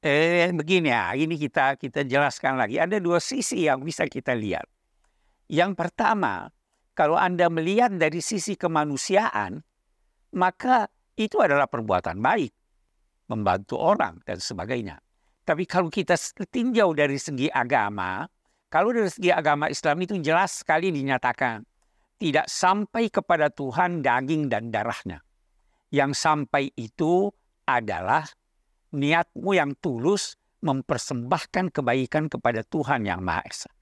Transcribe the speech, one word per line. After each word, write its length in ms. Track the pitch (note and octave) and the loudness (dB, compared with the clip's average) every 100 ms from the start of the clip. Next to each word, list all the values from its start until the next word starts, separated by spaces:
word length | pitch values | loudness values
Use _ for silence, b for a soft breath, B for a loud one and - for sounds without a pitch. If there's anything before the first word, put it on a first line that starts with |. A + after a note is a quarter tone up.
Eh, 480 | D#3 C#3+ E3 F3 E3+ | 2 2 4 4 2
begini 380 | F3 D3+ F#3 D#3+ | 0 2 2 4
ya, 240 | A#2 F2+ | 2 0
ini 240 | B2 D#3 E3 | 0 -2 -2
kita, 400 | D3 - C3+ C#3 | -2 2 2 0
kita 240 | C#3 C#3+ | -4 -4
jelaskan 540 | C#3 C3+ C#3+ - C3 C3 | 0 2 2 0 -2 0
lagi. 200 | A2 B2 | 0 0
Ada 200 | E3+ G#3 | 0 0
dua 220 | E3+ F3 | 2 0
sisi 480 | - C4+ - A3+ D#3+ | 0 -4 -4 0 0
yang 120 | C3+ | 0
bisa 280 | C#3+ - E3 | -2 -4 -4
kita 240 | C3+ - | -4 -4
lihat. 320 | B2 G#2+ E2+ - _ _ _ _ _ _ _ | -2 -2 -4 -8 _ _ _ _ _ _ _
Yang 320 | _ D#3 F3+ F#3+ | _ 0 0 0
pertama, 720 | F3 - A3 G#3+ D3+ F#2 - _ _ _ _ | -6 0 0 2 0 -4 -10 _ _ _ _
kalau 220 | - D3+ | 0 2
Anda 340 | E3 F#3 F3+ F3 | 4 2 4 2
melihat 440 | E3 D#3+ G#3 A#3+ | 2 0 2 2
dari 260 | F#3+ D#3+ E3 | 2 0 0
sisi 380 | - G#3 - F#3+ | -4 -4 -4 -4
kemanusiaan, 1040 | F3 D#3+ D3+ C#3 - F#3+ A3 G#2 G2+ F#2+ - _ _ _ _ _ _ | -2 0 -2 -4 2 2 2 -2 -6 -8 -16 _ _ _ _ _ _
maka 560 | F#3 F3+ - B3+ B3+ G3+ _ _ | 0 0 0 2 2 2 _ _
itu 220 | - G#3+ G#4 | -4 -2 2
adalah 300 | G#3 C#3+ C#3 | 4 4 2
perbuatan 500 | C3 A2 F#2 - F2 | -2 0 0 0 -2
baik, 320 | A#2+ A3 C3 _ _ _ _ _ _ _ _ | 0 0 -2 _ _ _ _ _ _ _ _
membantu 480 | A2 G2+ F#2 G2+ A#2+ | -2 0 0 -2 -2
orang 480 | D#3+ G3+ G2+ E2 | 2 2 0 -4
dan 140 | - F2+ | -10 -8
sebagainya. 580 | - F2+ G2 B2 G2+ D#2 _ _ _ _ | -8 -8 -6 -6 -6 -12 _ _ _ _
Tapi 220 | - D#3 | -4 -4
kalau 240 | F3+ F3+ F3 | 0 -2 -2
kita 260 | G#3+ E3 | -2 0
s-, 180 | F3 - - G3 | 0 -2 -10 -8
tinjau 460 | B3+ A#3+ A#3 G3 | -4 0 2 2
dari 240 | D3+ D3 C#3 | 4 0 0
segi 300 | - C#3 C#3+ | -6 -2 -2
agama, 800 | B2+ B2 C3 G2+ G#2 F2+ F#2 D#3 _ _ _ _ | 0 0 0 0 -2 -6 -6 -10 _ _ _ _
kalau 240 | D#3+ G3+ | 0 2
dari 200 | A#3 G3+ | 2 0
segi 180 | - F3+ | 0 0
agama 400 | E3+ D3+ D3 D#3 | 2 2 0 0
Islam 320 | C#3+ D#3+ D3 | -2 0 0
itu 160 | F#3 G3+ | -2 -4
jelas 460 | D3 E3 G3 - | 0 2 2 -4
sekali 260 | - D#3+ F#3 | 0 0 2
dinyatakan, 720 | D#3 C3+ C3 B2+ A#2+ C3 A2+ A2+ _ _ _ _ _ | -2 0 0 0 0 -2 -4 -12 _ _ _ _ _
tidak 300 | F3+ C#3+ - | 0 0 0
sampai 640 | - F#3 G3 G#3 A3+ A3+ | 0 2 2 -2 -2 0
kepada 400 | - - E3+ D3+ | -2 0 2 2
Tuhan 520 | - C#3 B2 F3+ F3 | 0 -6 0 0 0
daging 480 | C3+ B2 C3+ D#3 D3 | 2 2 0 -2 0
dan 220 | A2 A#2 | -2 -2
darahnya. 500 | A2 A2 - - D#2+ _ _ _ _ _ _ _ | -4 -4 -6 -8 -12 _ _ _ _ _ _ _
Yang 260 | C#3+ C#3 C#3 | 0 0 0
sampai 540 | D#3+ D3+ C#3 C#3+ C3+ | 0 0 0 -2 -2
itu 560 | - A2+ - D#3+ F3+ G3+ - _ _ | -6 -14 -4 0 2 0 -6 _ _
adalah 600 | - B2 A2 E2+ F#2 C#3 D3+ - _ _ _ _ _ | -2 0 0 -4 0 0 0 -18 _ _ _ _ _
niatmu 600 | D3 C#3+ E3 - - F#3 | -4 2 2 0 -4 0
yang 220 | F#3+ C#3+ C#3 | 2 2 -2
tulus 580 | - A#2+ C3+ G3+ - - _ _ | -6 -2 2 0 -2 -12 _ _
mempersembahkan 1080 | E3 C3+ - C3 - B2+ A#2+ D#3 - - F#3 | -2 -2 -2 -4 -4 -6 -2 -2 -2 -4 -2
kebaikan 560 | - B2 C3 B2+ D3+ D#3 | -2 0 0 0 -2 -2
kepada 360 | A#2+ A#2+ A2 | -2 0 -2
Tuhan 400 | A2 E3+ C3+ C#3 | -2 -4 0 0
Yang 180 | G#2 F2+ | 0 -2
Maha 220 | F#2 E2+ | -2 -4
Esa. 260 | - - - _ | -6 -14 -16 _